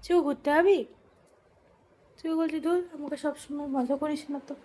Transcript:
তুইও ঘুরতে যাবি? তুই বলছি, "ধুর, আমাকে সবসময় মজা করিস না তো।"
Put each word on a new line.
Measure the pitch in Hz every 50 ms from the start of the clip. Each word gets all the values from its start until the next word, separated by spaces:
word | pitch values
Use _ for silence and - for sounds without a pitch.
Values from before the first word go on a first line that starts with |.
| -
তুইও | - 349 349
ঘুরতে | 285 285 277 - - 294
যাবি? | 294 311 349 392 403 320 220 - - _ _ _ _ _ _ _ _ _ _ _ _ _ _ _ _ _ _ _ _ _ _ _ _ -
তুই | - 320 320
বলছি, | 320 330 320 302 320
"ধুর, | 262 330 349 359 359 349
আমাকে | 320 285 294 285 294
সবসময় | 285 - 302 285 - - - 285 285 294
মজা | 285 269 269 247 247 277
করিস | 277 302 302 302 302 - -
না | 285 277 - -
তো।" | 285 - -